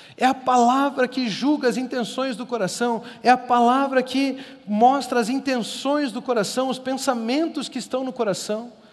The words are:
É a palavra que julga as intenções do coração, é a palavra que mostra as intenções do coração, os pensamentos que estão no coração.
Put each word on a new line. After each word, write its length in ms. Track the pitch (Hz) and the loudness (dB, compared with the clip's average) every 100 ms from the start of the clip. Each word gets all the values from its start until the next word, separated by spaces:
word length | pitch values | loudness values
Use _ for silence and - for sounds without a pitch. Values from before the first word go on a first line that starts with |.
| - - | -20 0
É 100 | 247 | 0
a 80 | |
palavra 720 | 262 254 254 233 269 277 277 247 | 2 2 4 6 4 2 0 -2
que 220 | 262 240 | 0 -4
julga 400 | 160 269 294 240 | -2 0 2 2
as 80 | 214 | 0
intenções 640 | 254 262 220 - 262 214 | -4 -4 -4 -4 -4 -4
do 80 | 247 | -6
coração, 580 | 233 185 - 240 226 - - | -2 -2 0 -2 -2 -6 -2
é 80 | 233 | 4
a 60 | 247 | 4
palavra 640 | 247 240 240 262 277 262 | 4 2 4 4 2 0
que 360 | 254 269 277 262 - - - | 0 0 -2 -4 -12 -18 -4
mostra 540 | 208 247 277 - 247 | 4 4 4 0 0
as 80 | 214 | 0
intenções 840 | 269 269 240 208 - 269 294 277 | -2 -2 -2 -4 -6 -2 0 0
do 80 | 220 | -4
coração, 480 | - 233 196 247 262 | -2 -2 0 -2 -2
os 100 | 254 | -2
pensamentos 880 | 262 262 277 233 226 277 330 311 233 | -4 -4 -2 -2 0 0 0 -4 -8
que 120 | 254 | -8
estão 220 | - 254 | -6 -4
no 120 | 262 | -4
coração. 580 | 254 214 180 - 214 240 - - | -4 -2 -2 -4 -6 -8 -18 -20